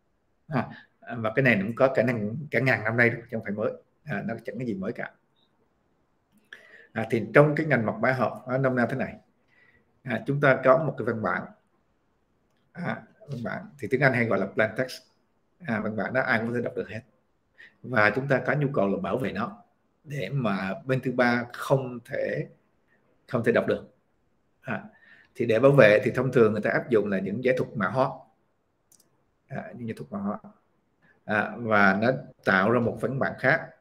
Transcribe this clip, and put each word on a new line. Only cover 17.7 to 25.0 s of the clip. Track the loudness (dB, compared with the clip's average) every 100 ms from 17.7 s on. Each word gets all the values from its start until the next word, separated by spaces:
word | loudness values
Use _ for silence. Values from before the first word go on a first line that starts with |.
| _
Và | -4 2 2
chúng | 2 0
ta | 0 0
có |
nhu | 0 0
cầu | 0 0
là | 0
bảo | -2 -4
vệ | -4
nó | -6 -8 -10 -20 _ _ _
để | -12 -10 -6
mà | -2 -2 -2 -4 -6 -4
bên | -4
thứ | -2
ba | 2 2 2 -4
không | -8 0 0 -2 -10 -10
thể, | -6 -4 -4 -8 -12 _ _ _ _ _ _ -8
không | -2
thể | 2
đọc | 2 2
được. | -2 -6 _ _ _ _ _ _ _
À, | -10 -10 -10 _